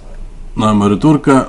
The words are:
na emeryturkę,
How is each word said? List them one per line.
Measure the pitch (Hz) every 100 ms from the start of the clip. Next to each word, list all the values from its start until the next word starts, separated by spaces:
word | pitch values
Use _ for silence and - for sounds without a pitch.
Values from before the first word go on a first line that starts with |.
| - - - - - -
na | 110
emeryturkę, | 104 101 101 156 147 147 135